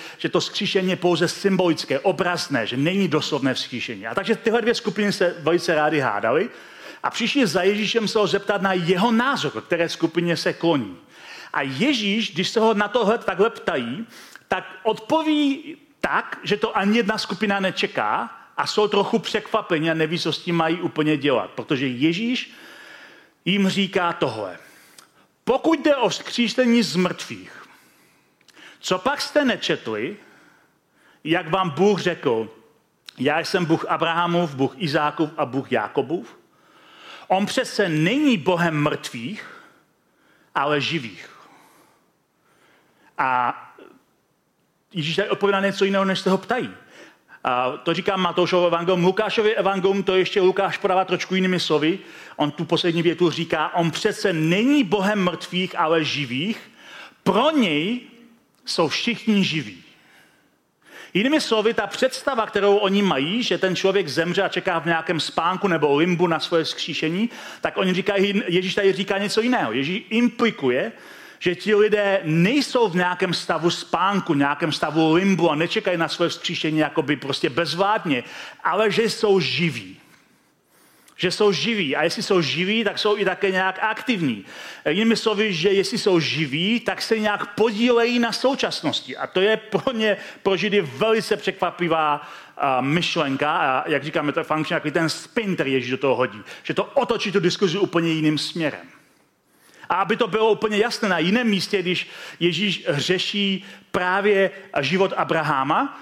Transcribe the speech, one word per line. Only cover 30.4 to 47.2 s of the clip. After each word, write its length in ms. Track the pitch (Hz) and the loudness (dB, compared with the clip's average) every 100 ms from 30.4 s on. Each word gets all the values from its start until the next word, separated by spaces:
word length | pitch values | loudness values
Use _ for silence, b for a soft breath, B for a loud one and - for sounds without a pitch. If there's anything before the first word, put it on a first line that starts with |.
| b b b _ _ b b b | b b b _ _ b b b
jak 260 | 156 175 160 | -2 -2 0
vám 200 | 190 180 | 0 0
Bůh 320 | 135 202 180 | 4 4 4
řekl: 480 | 175 160 143 113 107 - _ _ _ _ - - | 0 0 0 0 -2 -12 _ _ _ _ -20 -4
'Já 220 | 135 156 | -2 0
jsem 260 | 156 185 160 | -2 -2 2
Bůh 200 | 165 - | 0 0
Abrahamův, 680 | 160 165 165 175 170 170 131 | -2 0 0 2 2 0 0
Bůh 180 | 139 - | -2 -2
Izákův 520 | 165 151 147 147 156 156 | -2 0 0 0 -2 -2
a 80 | 131 | -2
Bůh 260 | 131 131 | -4 -2
Jákobův'? 680 | 120 104 143 127 180 233 - _ B B B B B B B B | -2 0 -2 -2 -6 -8 -20 _ B B B B B B B B
On 180 | 185 208 | 0 2
přece 440 | 269 240 - 190 | -2 -2 0 0
není 480 | 151 170 277 294 214 | 2 2 4 4 2
Bohem 460 | 156 170 170 151 | 2 2 0 0
mrtvých, 640 | 151 151 - 120 123 208 B B B B _ _ _ b b b b - | 0 -2 -8 -10 -10 -10 B B B B _ _ _ b b b b -4
ale 260 | 143 147 | 0 0
živých." 480 | 131 160 117 87 - B B B B B B B B _ _ _ b b b b b b b - | 0 -4 -6 -14 -20 B B B B B B B B _ _ _ b b b b b b b -4
A 360 | 135 123 120 - - - - - _ _ _ _ _ _ _ _ _ | 0 0 0 -4 -14 -20 -20 -20 _ _ _ _ _ _ _ _ _
Ježíš 220 | 175 147 165 | -6 -4 -2
tady 140 | 208 | -2
odpovídá 300 | 202 202 196 | 0 2 2
něco 260 | 196 190 196 | 0 0 2
jiného, 200 | 196 190 | 2 0
než 140 | 185 | 0
se 100 | 185 | 0
ho 80 | 190 | 0
ptají. 320 | - 247 233 - B B B B | 0 -4 -4 -10 B B B B